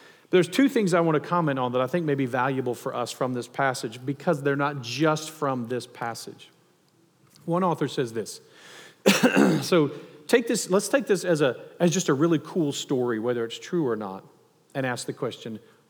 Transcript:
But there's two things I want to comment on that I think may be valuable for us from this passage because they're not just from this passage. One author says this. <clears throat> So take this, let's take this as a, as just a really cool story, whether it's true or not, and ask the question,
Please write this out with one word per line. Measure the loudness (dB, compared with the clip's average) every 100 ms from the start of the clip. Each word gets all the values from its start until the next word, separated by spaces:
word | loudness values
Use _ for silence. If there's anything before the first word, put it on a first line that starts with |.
| -20 -20
But | _
there's | 4 4
two | 2 2
things | 2 2
I | 4
want | 4 2
to | 2
comment | 2 2 2
on | 0
that | 0
I | 0
think | 0 0
may |
be | 0 0
valuable | 0 0 0 -2
for | -4 -4
us | -4 -6
from | -4 -4
this | -4 -6
passage | -2 0 0 -6 -6 -6
because | -4 0 0
they're | 0 0
not | 0 -2
just | -6 0 2 2 -4
from | -6 -4 -2 -4
this | -6 -8
passage. | -8 -8 -8 -12 -16 -20 _ _ _ _ _ _ _ _ _ -4
One | 0
author | 2 0 -2
says | -2 -4
this. | -4 -8 -10 -18 -20 -20 -20 -20 0
<clears throat> | 2 4 4 4 4 2
So | 2 2 2 -2 -16 -18 2
take | 2 2
this, | -2 0
let's | 0 2
take | 0 2
this | 0
as | 2 2
a, | 2 0 -8 0
as | 2
just | 2 2
a |
really | 2 2 2
cool | 0 -2 -2
story, | -2 -2 -2 0 0
whether | -2 -2
it's | -4 -8
true | -6 -2 0
or |
not, | -2 -4 -10 -14 _ _ _ _
and | -4 -4
ask | -4 -6
the |
question, | -6 -6 -6 -10 -12 -14 _